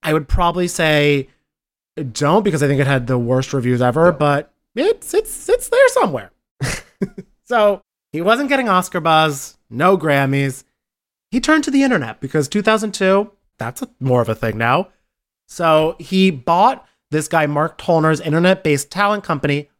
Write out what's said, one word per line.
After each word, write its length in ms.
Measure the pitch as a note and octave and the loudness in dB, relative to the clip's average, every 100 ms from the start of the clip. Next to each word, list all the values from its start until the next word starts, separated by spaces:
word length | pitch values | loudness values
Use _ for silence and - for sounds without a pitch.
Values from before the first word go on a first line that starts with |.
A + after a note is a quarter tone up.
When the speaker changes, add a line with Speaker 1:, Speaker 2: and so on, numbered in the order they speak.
Speaker 1:
I 80 | - | -2
would 160 | D#3 C#3+ | -4 0
probably 400 | - F3 E3+ F3+ | 0 0 0 -4
say 580 | - D#3+ D3+ D3 C#3+ C3+ _ _ _ _ _ _ - C3+ | 0 0 2 2 0 -2 _ _ _ _ _ _ -10 -10
don't, 320 | A2 D3 F#3+ | -2 2 2
because 180 | G3+ D#3 | 2 0
I 60 | C#3+ | 0
think 120 | C#3 | 2
it 60 | C#3 | 0
had 220 | C3+ A#2+ | 0 0
the 100 | B2+ | -2
worst 340 | A#2+ C3 C3+ | 0 -2 0
reviews 300 | C#3 A#2+ B2 | -4 0 2
ever, 220 | B2 C3 | 2 4
Speaker 2:
Yeah. 60 | F3 | 2
Speaker 1:
but 400 | D#3+ D3 C#3+ - _ _ A3 | 2 0 0 -4 _ _ -2
it's, 360 | F4 A4+ - | -2 -2 -2
it's, 360 | F#4+ A4 - - | -4 -4 -12 -2
it's 200 | B4 - | -2 0
there 200 | A#4+ C5+ | 2 4
somewhere. 420 | B4+ G#3 B2+ G2 _ _ _ | 4 -2 -4 -10 _ _ _
<laughs> 80 | B2+ - - _ G3 - - _ | -8 -8 -12 _ -8 -8 -20 _
So 380 | _ A#3+ G#3 G3 _ _ _ | _ 2 2 0 _ _ _
he 80 | D3+ | -4
wasn't 300 | F3 A#3 C#4+ | 0 0 0
getting 180 | C#4 A#3+ | -2 2
Oscar 320 | F#3 F3+ F3+ | 0 0 -4
buzz, 560 | D#3+ D#3 D#3 C#3 - _ _ | 0 2 2 -2 -10 _ _
no 300 | A#2 E3+ G3 | -2 2 2
Grammys. 640 | D#3 C#3 C3+ C#3 C#3 C3 _ _ _ _ _ _ _ | 2 0 2 0 -2 -6 _ _ _ _ _ _ _
He 80 | B3 | -4
turned 240 | C#4 D#4 | 0 0
to 80 | D4 | 2
the 100 | C#4 | 0
internet 380 | C4+ A3 A#2 A2 | 2 0 -4 -10
because 260 | C3+ D#3 C3+ | -4 -2 -2
two 160 | G#3 | -2
thousand 300 | G#3 A3 G#3+ | 0 0 -2
two, 400 | G3 F#3+ G3 G#3+ _ _ _ | -2 2 2 0 _ _ _
that's 240 | - - | -10 -10
a, 60 | B3+ _ | -14 _
more 240 | C3 B2 | 0 2
of 60 | A2+ | 2
a 80 | A2 | -2
thing 200 | A#2 G#2+ | -4 -2
now. 340 | A#2 C#3 F#3+ _ _ _ _ _ _ | 0 0 -2 _ _ _ _ _ _
So 480 | - E3 D#3 D#3 - | -4 2 2 2 -4
he 320 | D3 F#3+ F#3+ | -4 2 2
bought 560 | D3 A#2+ E3+ A3+ C4 _ _ _ | 0 -2 2 2 0 _ _ _
this 160 | D3+ D3 | -6 -2
guy, 200 | E3 D3+ | 0 0
Mark 320 | D3 D#3+ - | 0 -2 -4
Tolner's 420 | - E3 D#3 D#3 | 0 2 2 0
internet-based 720 | D#3+ D#3 F3 F#3+ D#3+ C#3+ - | 0 0 2 2 0 -2 -2
talent 320 | F3+ G3+ G#3 | -2 -2 -2
company 460 | - D3+ D3 C#3+ D3 | -4 -4 -2 -4 -6